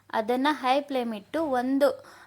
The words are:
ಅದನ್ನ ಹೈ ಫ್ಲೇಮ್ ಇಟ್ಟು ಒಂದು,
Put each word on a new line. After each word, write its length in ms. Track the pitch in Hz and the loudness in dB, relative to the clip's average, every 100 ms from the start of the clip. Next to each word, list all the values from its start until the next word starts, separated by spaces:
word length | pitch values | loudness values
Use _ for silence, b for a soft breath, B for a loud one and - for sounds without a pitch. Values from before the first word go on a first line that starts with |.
| B | B
ಅದನ್ನ 340 | 226 214 247 277 | -4 0 0 0
ಹೈ 300 | 285 262 269 | 0 2 0
ಫ್ಲೇಮ್ 340 | 285 262 240 | 0 -4 -4
ಇಟ್ಟು 300 | 214 - 302 | -6 -8 -4
ಒಂದು, 600 | 320 254 254 269 277 - - B | -2 0 0 2 2 0 -12 B